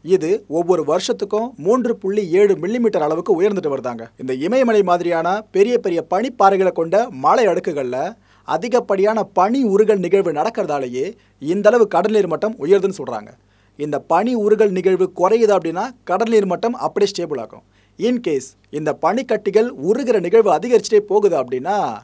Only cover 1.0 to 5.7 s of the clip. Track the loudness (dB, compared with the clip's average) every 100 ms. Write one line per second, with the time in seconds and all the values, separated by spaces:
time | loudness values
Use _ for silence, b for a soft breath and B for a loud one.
1 | -2 -6 -4 -4 -6 -6 0 0 0 -4
2 | -2 -4 0 2 4 2 -2 0 0 0
3 | -2 -2 0 0 2 0 -4 -4 -6 -10
4 | -14 -12 -8 -6 -2 0 2 2 2 0
5 | 0 -2 -2 -4 -4 0 2